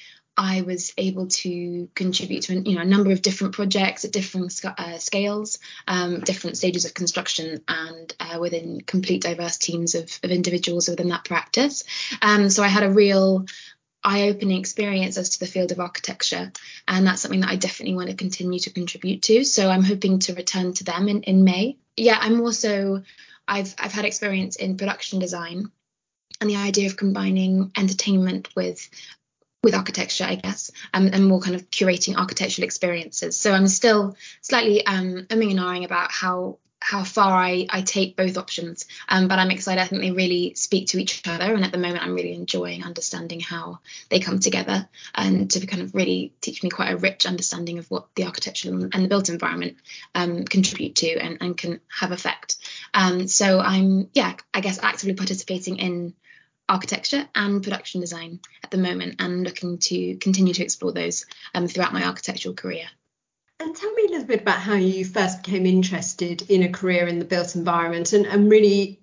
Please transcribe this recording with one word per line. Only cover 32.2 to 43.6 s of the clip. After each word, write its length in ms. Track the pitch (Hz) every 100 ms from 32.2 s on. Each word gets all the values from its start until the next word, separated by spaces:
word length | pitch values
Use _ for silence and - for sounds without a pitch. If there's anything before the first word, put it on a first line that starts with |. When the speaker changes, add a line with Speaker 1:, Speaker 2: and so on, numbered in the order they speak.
| 185 - 185 185 -
Speaker 1:
experiences. 720 | - 180 170 160 - 170 -
So 100 | 214
I'm 160 | 190 196
still 480 | 190 233 208 196 - - -
slightly, 420 | - 233 226 208 208
um, 400 | 190 185 185 185
umming 220 | 226 214
and 60 | 190
ahhing 280 | 180 180 180
about 240 | 175 175
how, 460 | - 185 180 190 - _ -
how 220 | - 202
far 300 | 190 214 196
I, 340 | 185 180 180 185
I 100 | 190
take 340 | 190 196 185
both 220 | - 185 185
options, 480 | - - 170 170 - - -
um, 180 | 190 185
but 120 | 190
I'm 120 | 185
excited. 300 | 185 190 185
I 60 | 185
think 160 | 190
they 80 | 190
really 420 | 185 185 175 175
speak 360 | - - 190 -
to 100 | 185
each 280 | 190 - 175
other, 280 | 170 185
and 100 | 220
at 80 | 185
the 60 | 180
moment 240 | 180 175
I'm 120 | 175
really 200 | 180 175
enjoying 500 | 175 180 185 175 175
understanding 560 | 175 170 - 170 170 170
how 380 | 165 170